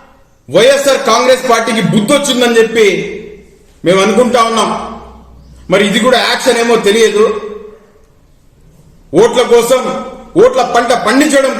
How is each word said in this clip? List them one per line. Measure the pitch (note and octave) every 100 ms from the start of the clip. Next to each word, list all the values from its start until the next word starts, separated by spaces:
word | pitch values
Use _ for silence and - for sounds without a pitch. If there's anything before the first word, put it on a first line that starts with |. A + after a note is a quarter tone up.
| - _ _ _ -
వైఎస్ఆర్ | D3 A#3+ C#4 C#4 C4 -
కాంగ్రెస్ | A#3 B3+ B3+ B3+
పార్టీకి | A3+ A3 A3 F3+
బుద్ధి | A3 G#3+
వచ్చిందని | C#4+ C#4 B3 A#3+ A3+
చెప్పి | A3 A3+ G#3 E3+ - - - - - _ _ _
మేము | D#3+ F#3+
అనుకుంటా | G3+ G#3+ A#3 B3 A3+
ఉన్నాం. | A3+ G3+ - - - - - - - - - -
మరి | F#3 G#3
ఇది | A#3 B3
కూడా | B3 G3+
యాక్షన్ | A#3+ C4+ A#3+
ఏమో | A#3 A3 G3+
తెలియదు. | A3 A3 G3 G#3+ - - - - - _ _ _ _ _ _ _ _ _ _ _ _ _
ఓట్ల | E3+ A3+ A#3+ A3
కోసం, | A#3 A3+ B3+ B3+ C4+ - - - D#3
ఓట్ల | B3 B3+ A#3
పంట | A#3 B3 A#3+ G#3
పండించడం | C4 D4+ C#4 C4 A3+